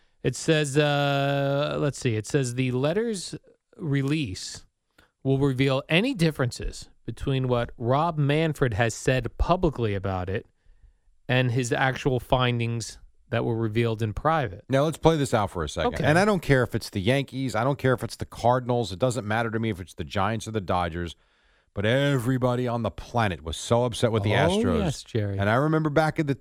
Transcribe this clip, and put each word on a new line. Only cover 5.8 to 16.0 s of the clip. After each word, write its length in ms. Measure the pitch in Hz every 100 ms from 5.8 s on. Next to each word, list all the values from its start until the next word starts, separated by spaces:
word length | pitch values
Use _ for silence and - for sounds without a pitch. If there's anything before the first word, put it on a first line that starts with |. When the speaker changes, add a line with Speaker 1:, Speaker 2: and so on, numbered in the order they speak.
| -
Speaker 1:
any 280 | 160 247 233
differences 760 | 165 147 127 - 98 - - _ -
between 420 | 113 - 135 127
what 220 | 120 117 -
Rob 400 | 120 135 165 156
Manfred 560 | 139 147 160 143 131
has 220 | 104 113 -
said 420 | - 131 113 -
publicly 560 | - 180 175 127 113
about 360 | 98 98 92 92
it 180 | 95 - _ - - - _ _ _ -
and 220 | 127 127
his 200 | 123 120
actual 480 | 143 135 123 139 127
findings 800 | - 131 123 120 117 117 - - - _ _
that 140 | 117 127
were 100 | 113
revealed 460 | 113 107 117 110
in 120 | 110
private. 500 | - 151 160 117 95 -
Speaker 2:
Now, 140 | 135
let's 140 | 156 147
play 200 | 160 160
this 160 | 135
out 180 | 117 98
for 120 | 90
a 60 | 76
second. 260 | - 233
Speaker 1:
Okay. 80 | -